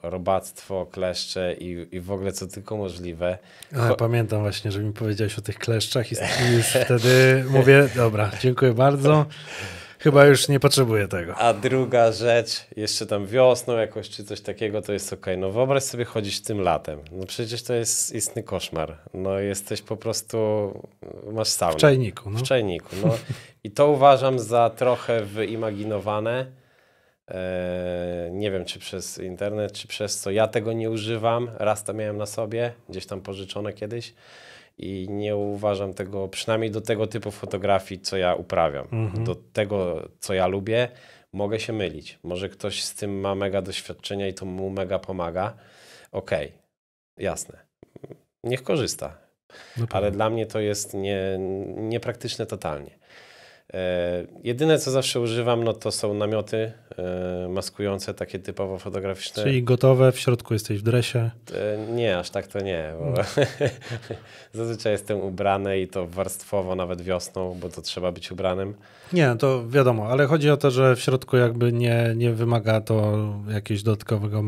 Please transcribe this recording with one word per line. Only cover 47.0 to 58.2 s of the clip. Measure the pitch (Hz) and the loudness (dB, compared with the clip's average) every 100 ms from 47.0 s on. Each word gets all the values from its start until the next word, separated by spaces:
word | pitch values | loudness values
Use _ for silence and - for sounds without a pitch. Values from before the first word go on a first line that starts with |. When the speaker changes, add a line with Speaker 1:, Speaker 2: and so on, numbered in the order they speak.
| _ - | _ -8
Speaker 1:
jasne. | 95 78 - - _ _ - - - - _ _ | -6 -6 -10 -18 _ _ -20 -20 -20 -20 _ _
Niech | 117 127 | -6 -4
korzysta. | - 151 98 - 73 | -2 -2 -2 -4 -10
Speaker 2:
Na | 80 _ _ _ - - - | -14 _ _ _ -20 -14 -8
pewno. | 117 92 | -4 0
Speaker 1:
Ale | 104 | 0
dla | 101 110 | 0 0
mnie | 113 107 | 0 -4
to | 110 | -2
jest | 104 101 - | -2 -2 -6
nie-, | 101 98 98 95 95 95 95 95 92 | -6 -4 -2 -2 -4 -4 -6 -8 -8
niepraktyczne | 110 117 123 117 120 - 113 | -6 -4 -6 -8 -8 -8 -8
totalnie. | 101 85 73 71 _ _ - - - - - _ | -6 -6 -8 -12 _ _ -20 -20 -20 -20 -20 _
E, | 92 92 90 87 87 85 - | -6 -2 0 -2 -2 -6 -10
jedyne, | 117 123 160 151 | -6 0 4 4
co | - | 2
zawsze | 131 131 131 | 0 0 0
używam, | 120 117 117 117 | 0 0 0 2
no | 117 | 0
to | 107 110 | -2 -4
są | - 107 | -4 -2
namioty, | 104 104 110 104 110 110 113 - - 90 90 90 90 | -2 -2 -2 -2 -4 -4 -8 -18 -10 -6 -4 -6 -6
e, | 90 | -4
maskujące, | 95 92 - 101 98 - | -6 -6 -6 -4 -4 -6
takie | 98 | -8